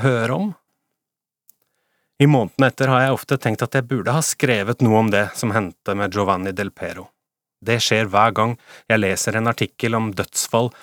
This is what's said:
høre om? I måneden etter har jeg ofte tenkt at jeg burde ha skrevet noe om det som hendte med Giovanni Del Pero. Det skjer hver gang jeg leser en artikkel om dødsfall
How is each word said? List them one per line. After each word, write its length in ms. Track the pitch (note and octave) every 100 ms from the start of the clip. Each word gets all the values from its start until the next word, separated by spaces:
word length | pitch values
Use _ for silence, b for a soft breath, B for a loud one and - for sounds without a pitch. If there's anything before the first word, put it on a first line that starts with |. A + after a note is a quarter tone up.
høre 320 | C3 A#2+ A2+ D3+
om? 160 | G#3 - _ _ _ _ _ _ _ _ _ _ _ _ _ _ _ -
I 80 | C#3+
måneden 380 | C#3+ - - C3
etter 240 | - C3+
har 80 | B2+
jeg 140 | C3+ A#2+
ofte 220 | - C3+
tenkt 240 | A#2 G#2+ A#2+
at 80 |
jeg 140 | C3+ A#2+
burde 240 | C3 F#2+
ha 80 | D3+
skrevet 580 | D#3 - C3 A2 G2 A#2+ A#2
noe 160 | A2
om 80 | A2
det 160 | G2+ G#2 -
som 120 | A#2
hendte 440 | G#2+ F#2 - - G2
med 160 | G2+
Giovanni 400 | G2+ G2 F#2 G2
Del 160 | F#2 G2
Pero. 380 | - F2 F2+ - _ _ _ _ _
Det 160 | A2+ A#2
skjer 280 | - A2 G#2+
hver 220 | G2+ A2 G#2+
gang 200 | A2+ A#2+ B B B
jeg 160 | A2+
leser 360 | F#2+ F#2+ - A2
en 120 | A2+
artikkel 460 | A#2 A2 - A#2 A2+
om 140 | A2
dødsfall 580 | F#2+ F#2+ - - A#2 A#2+ -